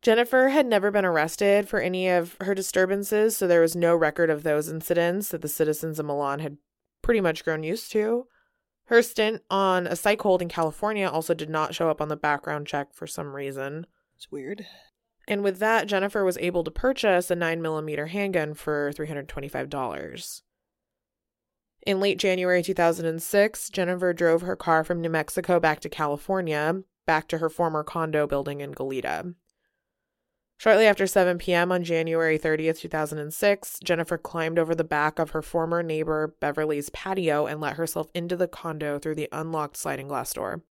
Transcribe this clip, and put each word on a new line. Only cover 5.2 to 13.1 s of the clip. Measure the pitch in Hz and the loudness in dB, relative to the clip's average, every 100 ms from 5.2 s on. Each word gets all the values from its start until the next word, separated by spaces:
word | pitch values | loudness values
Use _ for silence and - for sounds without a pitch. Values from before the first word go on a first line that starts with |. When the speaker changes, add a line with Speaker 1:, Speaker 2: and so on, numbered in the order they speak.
| 202 | -4
Speaker 1:
that | 165 | -6
the | 151 | -6
citizens | - 156 151 160 156 | 0 0 0 -4 -6
of | 147 | -4
Milan | 143 143 139 | -2 -2 -2
had | 151 143 _ _ _ _ | -6 -10 _ _ _ _
pretty | - - | 0 2
much | 180 160 - | 2 0 -2
grown | 156 | -4
used | 156 185 - | -4 -6 -2
to. | 214 214 240 254 _ _ _ _ _ _ | 0 0 -2 -4 _ _ _ _ _ _
Her | 233 | 6
stint | 233 - 214 220 _ | 6 2 0 0 _
on | 196 190 185 175 | 2 4 2 0
a | 170 | 0
psych | 208 208 | 2 2
hold | 208 185 | 4 2
in | 175 | 2
California | 170 160 - 208 214 185 | 0 -2 0 -4 0 0
also | 151 156 | -2 -2
did | 165 156 | -2 -2
not | 156 156 | -2 -2
show | - 165 | 0 0
up | 151 | 0
on | 151 | -2
the | 147 | -2
background | 151 143 151 147 143 | 0 0 -2 -6 -4
check | 147 139 | -6 -6
for | - | -10
some | 160 | -12